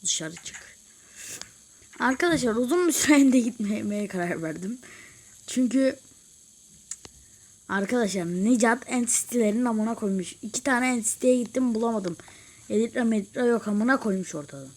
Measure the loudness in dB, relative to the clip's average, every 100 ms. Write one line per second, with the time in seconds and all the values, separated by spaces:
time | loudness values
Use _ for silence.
0 | -4 -4 -4 -10 -16 -16 -20 -20 -20 -20
1 | -20 -18 -16 -14 -16 -20 -20 -20 -20 -4
2 | -2 0 2 2 0 0 2 2 2 2
3 | 4 6 8 6 2 -2 -4 -2 -4 -4
4 | -4 -4 -4 -4 -6 -6 -8 -10 -14 -20
5 | -20 -20 -20 -20 -6 -2 2 2 2 0
6 | -14 -20 -20 -20 -20 -20 -20 -20 -18 -16
7 | -16 -20 -20 -20 -20 -20 -4 -4 0 0
8 | 0 -2 -2 0 2 4 4 2 -2 -2
9 | 0 -2 0 0 2 2 0 0 -2 -2
10 | -2 -2 -4 -10 -10 -4 0 0 2 0
11 | -2 0 4 4 2 0 0 0 0 -2
12 | -4 -8 -12 -20 -20 -20 -2 0 0 0
13 | 0 0 -2 0 2 2 0 0 2 2
14 | 2 -2 -4 -10 -12 -14 -16